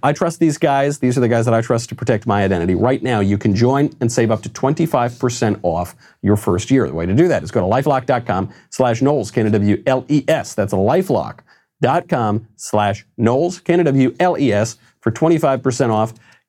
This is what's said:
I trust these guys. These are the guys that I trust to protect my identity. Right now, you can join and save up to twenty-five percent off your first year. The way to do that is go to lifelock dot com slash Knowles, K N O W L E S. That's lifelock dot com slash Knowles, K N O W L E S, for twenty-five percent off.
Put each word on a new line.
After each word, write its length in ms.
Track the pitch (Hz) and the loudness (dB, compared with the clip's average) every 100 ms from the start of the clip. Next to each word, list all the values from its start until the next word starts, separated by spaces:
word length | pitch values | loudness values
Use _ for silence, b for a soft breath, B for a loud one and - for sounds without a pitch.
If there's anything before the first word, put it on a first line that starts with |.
I 100 | 143 | -2
trust 260 | 147 170 - | 0 -4 0
these 200 | 160 143 | 0 2
guys. 400 | 151 139 143 143 | 0 0 -2 -2
These 180 | 127 127 | -2 2
are 40 | |
the 60 | 117 | 2
guys 180 | 117 117 | 2 2
that 100 | 113 | 0
I 40 | |
trust 300 | 113 117 - | 0 -2 -4
to 60 | - | -6
protect 320 | 120 107 - | -2 0 0
my 160 | 101 | 0
identity. 320 | 95 90 87 90 | 0 0 0 0
Right 260 | 120 135 | 0 0
now, 180 | 127 110 | -2 0
you 160 | 98 101 | 0 0
can 200 | 113 98 | 0 2
join 340 | 120 139 147 - | 2 2 0 -2
and 120 | 117 | -2
save 180 | 127 113 | 0 0
up 140 | 107 | -2
to 60 | - | -6
twenty-five 680 | - 135 156 156 131 120 120 | -4 -2 0 0 0 -2 -2
percent 400 | 123 120 113 - | -4 -2 -2 -2
off 320 | 87 82 90 - b b | -4 -4 -6 -12 b b
your 140 | 101 101 | 0 0
first 340 | - 90 - | 0 -2 0
year. 160 | 131 78 | 0 0
The 80 | |
way 140 | 78 87 | -2 0
to 80 | 107 | 2
do 120 | 175 | 2
that 140 | 104 | 0
is 80 | 78 | -2
go 120 | 113 | -2
to 40 | 92 | 0
lifelock 400 | 127 143 131 123 | 0 0 -2 0
dot 220 | 123 120 | -2 -2
com 260 | 95 - B B | -4 -6 B B
slash 320 | - 127 117 | -2 0 2
Knowles, 300 | 135 147 101 | 0 0 -2
K 100 | - | -2
N 60 | 110 | 0
O 20 | |
W 320 | 104 101 101 - | 2 2 0 0
L 180 | 131 127 | -2 0
E 160 | 147 143 | 0 0
S. 260 | 156 - | -2 -2
That's 180 | - 101 | -4 -2
lifelock 680 | 95 104 175 190 113 58 - b b b _ | 0 0 0 0 -2 -4 -12 b b b _
dot 260 | 143 165 - | -2 -2 -2
com 400 | 139 110 107 - - | -2 -2 -2 -6 -16
slash 500 | - 107 104 101 - - | -4 -2 0 -4 -8 -2
Knowles, 400 | 117 131 175 185 | 0 2 -2 -4
K 140 | - | -2
N 60 | 175 | 2
O 40 | 165 | 2
W 300 | 135 131 - | 2 2 2
L 180 | 180 - | 0 2
E 160 | 135 | 0
S, 240 | 101 117 - b b | 0 -2 -6 b b
for 80 | - | -4
twenty-five 540 | - 160 165 147 131 | 0 2 2 2 0
percent 280 | 131 120 120 | -2 0 0
off. 220 | 107 113 - b b | 0 -2 -6 b b